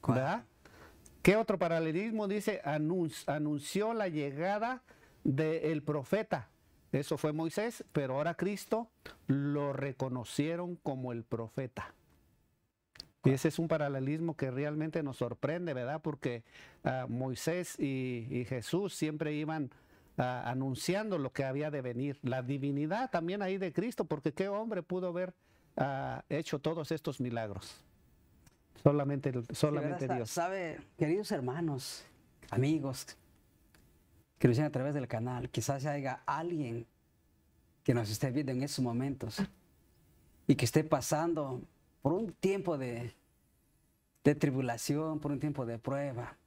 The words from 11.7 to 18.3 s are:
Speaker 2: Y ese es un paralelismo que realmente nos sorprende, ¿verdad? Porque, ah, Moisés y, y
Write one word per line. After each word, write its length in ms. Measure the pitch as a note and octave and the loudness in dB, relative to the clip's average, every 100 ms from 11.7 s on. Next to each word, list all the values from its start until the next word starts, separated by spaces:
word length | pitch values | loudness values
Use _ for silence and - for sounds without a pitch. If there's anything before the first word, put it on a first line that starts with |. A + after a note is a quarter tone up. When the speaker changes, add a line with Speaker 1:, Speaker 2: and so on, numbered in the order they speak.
| - - - _ - _ _ _ _ _ _ _ - - _ C#3 | -6 -10 -12 _ -20 _ _ _ _ _ _ _ -20 -20 _ 4
Speaker 2:
Y 60 | |
ese 180 | C3 D#3+ | 6 2
es 100 | D3+ | 2
un 80 | E3 | 0
paralelismo 720 | D#3+ D3 C3+ C3 D#3 E3+ D3+ | 2 2 0 -2 -2 -2 -2
que 140 | C3+ | -4
realmente 520 | B2+ D3 D3+ D#3+ E3 | -2 -2 -2 -2 -2
nos 140 | D3 B2+ | -4 -2
sorprende, 560 | A#2+ A#2+ C3+ E3 F3 | -4 -2 -2 -2 -4
¿verdad? 260 | B2+ A#2+ D#3 | -4 -4 -4
Porque, 440 | D#3+ C#3 C#3 A#2+ - - - - - | -4 -4 -4 -4 -10 -20 -20 -4 -2
ah, 220 | C3 B2 | -2 -2
Moisés 680 | A#2+ C3 B2 - F3 F3 - | -2 -2 -2 0 0 -4 -2
y, 480 | C#3 C3 B2+ A#2+ | -2 0 -2 -4
y 160 | A2+ | -4